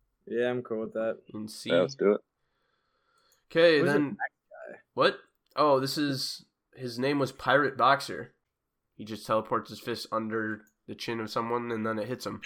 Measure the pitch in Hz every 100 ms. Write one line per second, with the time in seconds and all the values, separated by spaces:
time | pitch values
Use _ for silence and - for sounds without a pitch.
0 | _ _ - 113 123 123 123 110 110 110
1 | 110 - - 107 107 - - 87 82 -
2 | 95 104 _ _ _ _ _ _ _ _
3 | _ _ _ _ _ 160 170 151 139 147
4 | 147 - - _ _ - - - _ 123
5 | 170 196 - _ _ - 151 135 135 -
6 | 147 131 - - - _ _ - 127 117
7 | 135 143 135 - 127 139 139 117 123 143
8 | - 82 - _ _ _ _ _ _ -
9 | 107 104 - 110 107 117 - 107 123 113
10 | - 110 110 110 110 107 - _ - 110
11 | - 113 107 123 113 120 120 113 110 110
12 | 104 123 98 -